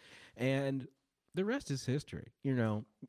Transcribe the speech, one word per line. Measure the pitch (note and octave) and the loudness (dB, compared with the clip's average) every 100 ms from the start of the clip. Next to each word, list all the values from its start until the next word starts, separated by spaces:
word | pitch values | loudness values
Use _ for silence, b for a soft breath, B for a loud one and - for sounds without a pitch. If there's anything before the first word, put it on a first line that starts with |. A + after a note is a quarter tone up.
| B B B - | B B B -2
and | B2+ C3+ C#3 C3+ - - _ _ _ | 2 2 2 -2 -4 -14 _ _ _
the | - G3+ | -4 0
rest | C4+ - | -2 -2
is | C3+ - | -2 0
history. | C#3+ - - - - | -2 -2 -10 -12 -6
You | C#3 | 0
know, | B2+ A2 G#2+ - _ | 2 4 2 -4 _